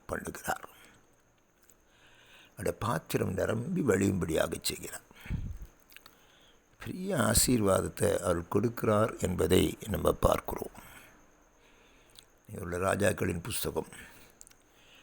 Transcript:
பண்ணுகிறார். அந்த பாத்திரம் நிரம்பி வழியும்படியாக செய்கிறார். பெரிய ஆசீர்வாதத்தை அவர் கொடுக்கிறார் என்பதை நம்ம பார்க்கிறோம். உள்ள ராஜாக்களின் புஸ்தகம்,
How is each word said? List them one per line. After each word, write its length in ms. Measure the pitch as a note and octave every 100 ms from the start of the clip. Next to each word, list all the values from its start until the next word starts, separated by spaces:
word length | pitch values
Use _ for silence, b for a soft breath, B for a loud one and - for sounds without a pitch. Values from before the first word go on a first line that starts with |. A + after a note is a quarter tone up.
| -
பண்ணுகிறார். 540 | E2+ E2 - - - - - - - _ _ _ _ _ _ _ _ _ b b b b b b b
அந்த 140 | F2
பாத்திரம் 640 | - A2+ D#3+ - B2 G#2
நிரம்பி 480 | F#2 F2+ A2+ C#3 F#3
வழியும்படியாக 720 | C3+ G2 G2 F#2+ E2+ D#2+ D#2+ -
செய்கிறார். 480 | - D#2 E2 - - B B B B B B - - - b b b b b b b -
பெரிய 360 | A2+ F3+ F#3+ E3
ஆசீர்வாதத்தை 1040 | A2 G#2 - B2 G2 F#2+ E2+ - G2 F2
அவர் 220 | F#2 E2+
கொடுக்கிறார் 800 | F2 G2+ A2+ - A2+ G#2 A2+ -
என்பதை 580 | F2+ F2 E2+ F#2 D#2+ - -
நம்ம 260 | E2 E2
பார்க்கிறோம். 580 | - - - - - - - B B B B B _ _ _ b b b b b b b _ - -
உள்ள 180 | F2 F2
ராஜாக்களின் 680 | F#2+ F#2+ G2 F#2 F#2+ F2
புஸ்தகம், 440 | - - D#2 D#2 - - B B B B - - b b b b